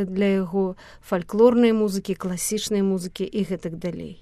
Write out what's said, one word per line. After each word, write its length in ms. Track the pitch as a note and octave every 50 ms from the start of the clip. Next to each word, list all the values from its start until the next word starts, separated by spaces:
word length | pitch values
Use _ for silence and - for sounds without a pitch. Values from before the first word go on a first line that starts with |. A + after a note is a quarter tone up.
| G3+ F#3
для 320 | F#3+ F#3 G3+ G3 G3 F#3+
яго, 400 | F#3+ E3+ F3+ G3 F#3+ F#3 F#3 - - - - - -
фальклорнай 720 | - G3+ F3+ E3 - - G#3 A3+ B3 A#3+ A#3+ A#3+ A3+ A3
музыкі, 400 | A3 G#3+ G#3 F#3 G3 F#3+ - F#3
класічнай 640 | - - F#3 F3+ F3 - - G#3+ G#3+ - - G#3+ G3
музыкі 480 | G3 G3 F#3+ F#3 F3 F#3 - - F#3+ -
і 160 | - G#3+ G3
гэтак 320 | - F#3 E3+ - F3 E3
далей. 400 | E3 - F3+ - - E3+ D3+ - -